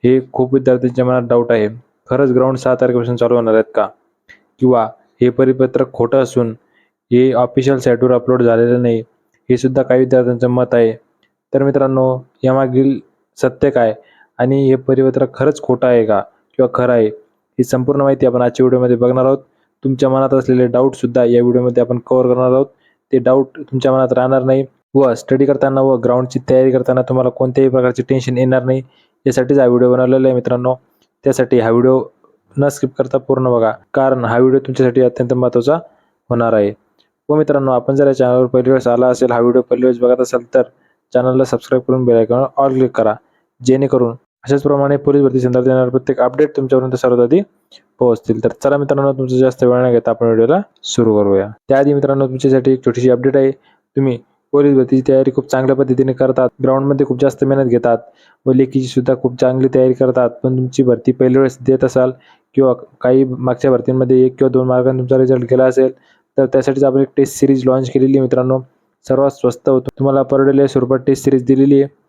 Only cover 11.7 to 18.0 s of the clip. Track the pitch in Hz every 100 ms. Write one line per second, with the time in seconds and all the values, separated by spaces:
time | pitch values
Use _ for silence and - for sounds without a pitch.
11.7 | 139 135 131 131 127 - _ 131 131 135
12.7 | 127 135 123 _ _ _ - 135 131 143
13.7 | 131 113 107 _ _ _ - 123 135 135
14.7 | 131 131 131 131 131 131 - 135 147 -
15.7 | 127 127 120 110 101 - _ _ - 123
16.7 | - 123 120 107 107 _ _ _ - 123
17.7 | 127 127 139